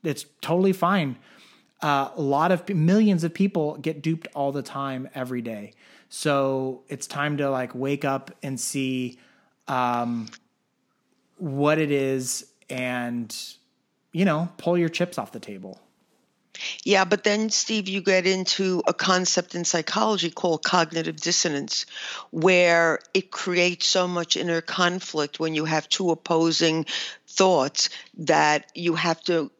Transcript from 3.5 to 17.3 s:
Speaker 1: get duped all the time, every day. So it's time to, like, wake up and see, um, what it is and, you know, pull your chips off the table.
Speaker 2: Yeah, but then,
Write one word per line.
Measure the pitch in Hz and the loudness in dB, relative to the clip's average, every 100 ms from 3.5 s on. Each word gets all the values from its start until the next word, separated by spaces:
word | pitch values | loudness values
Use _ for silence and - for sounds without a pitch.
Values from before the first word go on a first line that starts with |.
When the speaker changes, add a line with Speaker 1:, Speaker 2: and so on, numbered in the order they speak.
| 175 151 147 | 2 -2 -4
Speaker 1:
get | 160 151 | -6 -4
duped | 156 160 - | -4 -4 -6
all | - 139 | -4 -4
the | 139 | -4
time, | - 135 139 131 131 | -8 -8 -6 -8 -8
every | 143 127 127 | -8 -6 -6
day. | 117 107 104 _ _ - _ | -6 -10 -12 _ _ -20 _
So | - 156 139 135 135 131 127 _ | -4 0 2 2 0 -4 -8 _
it's | 139 - | -12 -10
time | 143 147 147 | -4 -4 -2
to, | 139 | -2
like, | 135 123 | -2 -4
wake | 123 135 143 | -4 -4 -2
up | 143 135 135 - | -2 -4 -6 -14
and | 143 131 | -10 -6
see, | - 139 131 127 123 - _ _ _ _ - | -6 -4 -2 -2 -6 -10 _ _ _ _ -6
um, | 131 123 120 120 117 110 - _ _ _ _ _ _ _ _ _ _ | -2 0 0 -2 -4 -8 -14 _ _ _ _ _ _ _ _ _ _
what | 165 139 147 156 | -6 0 2 2
it | 151 | 2
is | 143 135 131 127 - - _ _ | 0 0 -2 -4 -8 -10 _ _
and, | 131 127 123 120 120 110 - - - _ _ _ _ _ | -6 -4 -4 -4 -6 -8 -10 -14 -18 _ _ _ _ _
you | 165 | 0
know, | 190 151 175 - | 2 2 -2 -4
pull | - 175 | 0 2
your | 165 | 2
chips | 165 175 - | 0 -4 -4
off | 104 | -8
the | 117 | -12
table. | - 98 95 - _ _ _ _ _ _ _ - - - | -14 -14 -14 -18 _ _ _ _ _ _ _ -12 -12 -6
Speaker 2:
Yeah, | - 196 | 2 2
but | 185 202 | 4 2
then, | 208 | 2